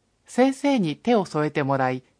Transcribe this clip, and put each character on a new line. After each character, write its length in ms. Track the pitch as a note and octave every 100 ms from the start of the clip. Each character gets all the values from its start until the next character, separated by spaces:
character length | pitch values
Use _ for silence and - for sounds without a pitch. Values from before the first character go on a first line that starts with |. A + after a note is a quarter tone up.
| _ _ -
先 280 | - C4
生 260 | C4+ C#4+ C4
に 160 | E3 C#3+
手 200 | - A3+
を 100 | F3
添 220 | D3+ D3+
え 40 |
て 120 | D3+
も 140 | C#3 C3+
ら 140 | C3
い、 120 | B2+ -